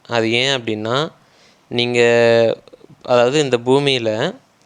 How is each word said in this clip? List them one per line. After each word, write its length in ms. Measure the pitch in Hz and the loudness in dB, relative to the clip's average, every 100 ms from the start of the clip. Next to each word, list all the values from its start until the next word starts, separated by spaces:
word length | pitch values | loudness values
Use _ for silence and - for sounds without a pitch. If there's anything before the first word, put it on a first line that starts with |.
| - | -6
அது 240 | 117 113 | -2 0
ஏன் 200 | 120 135 | 0 0
அப்படின்னா, 440 | 135 113 107 110 131 165 - _ _ _ _ - | -2 -4 -6 -4 -4 -4 -10 _ _ _ _ -10
நீங்க, 300 | 123 120 120 120 117 117 117 113 - - - - - | -4 -2 2 2 4 4 4 2 -2 -10 -20 -20 -12
அதாவது 380 | - 123 120 151 | -2 2 2 0
இந்த 180 | 139 123 | 0 -2
பூமியில 500 | 123 139 143 131 113 107 160 247 _ _ | 2 0 2 -2 -2 -4 -4 -8 _ _